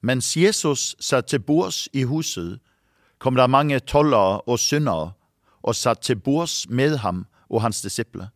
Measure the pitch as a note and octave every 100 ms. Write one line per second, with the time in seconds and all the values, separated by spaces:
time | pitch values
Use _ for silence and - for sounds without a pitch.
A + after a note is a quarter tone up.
0 | A#2+ B2+ - D#3 F#3 G#3+ D#3 C#3 - -
1 | - C3+ A#2+ C3+ G2+ D3+ F#3+ - - C3+
2 | B2+ D#3 D#3+ - E2+ G#2+ _ _ _ _
3 | _ _ C3 B2+ B2 C3+ D3 C3+ - D3
4 | D3+ A#2 F#2+ G#2 - A#2+ - C#3+ D3 E2
5 | D#2+ G2 _ _ _ _ - A2+ B2 A#2
6 | - A2+ C3+ D3 E3+ - - B2 C#3 D3+
7 | G2 F2+ F#2 _ _ A2 A2+ G#2 G2 -
8 | A#2 - F#2+